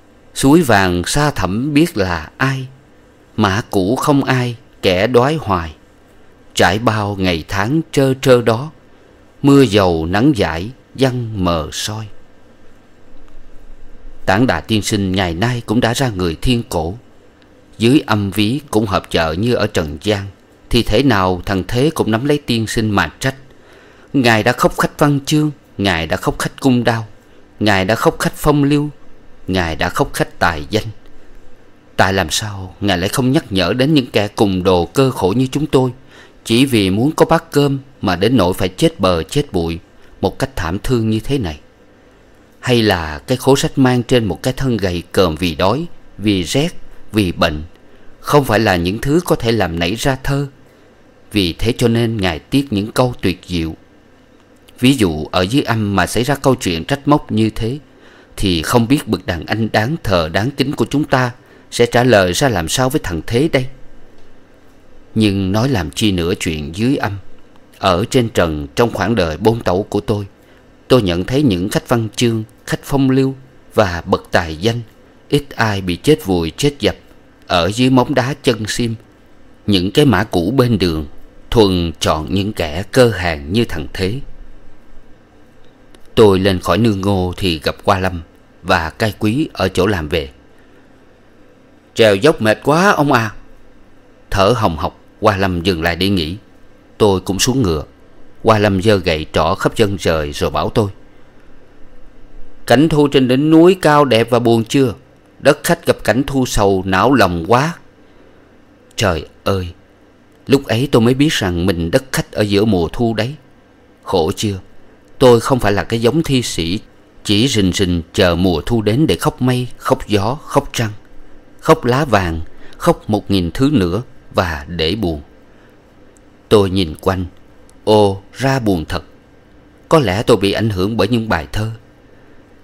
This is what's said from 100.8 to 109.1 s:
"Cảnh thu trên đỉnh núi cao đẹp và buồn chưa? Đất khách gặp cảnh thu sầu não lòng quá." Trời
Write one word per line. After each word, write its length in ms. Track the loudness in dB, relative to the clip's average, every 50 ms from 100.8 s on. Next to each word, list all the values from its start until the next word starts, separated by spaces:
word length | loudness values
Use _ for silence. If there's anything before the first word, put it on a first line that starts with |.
| -2 -2 -4 -10 -18 -20 -20 -20 -20 -20 -20 -20 -20 -20 -20 -20 -20 -20 -18 -18 -16 -16 -14 -16 -16 -16 -16 -18 -18 -16 -12 -10 -10 -10 -10 -10 0
"Cảnh 220 | 2 4 4 4 4
thu 200 | 4 2 2 2
trên 200 | 2 2 2 2
đỉnh 220 | 2 2 2 4
núi 260 | 6 8 8 6 6 4 2
cao 220 | 2 4 4 4
đẹp 260 | 4 4 2 2 2
và 80 | 0 2
buồn 260 | 2 4 2 2 2
chưa? 300 | 0 0 0 0 0 -2 -6 -14 -20 -20 _ _ -20 _ 0
Đất 260 | 2 2 2 2 0
khách 220 | -2 -2 0 0
gặp 100 | -2 -2 0 0
cảnh 180 | 0 0 0 0
thu 200 | 0 0 -2 -2
sầu 360 | 0 0 2 2 2 2 2 0
não 280 | 0 0 2 4 4 4
lòng 300 | 4 4 2 2 -2 0 2
quá." 260 | 2 2 2 0 -4 -8 -14 -20 _ _ -20 -20 _ -20 -20 -20 -20 -20 -20 _ -20 -20 _ _ _ _ _ _ -6
Trời 300 | -2 -2 0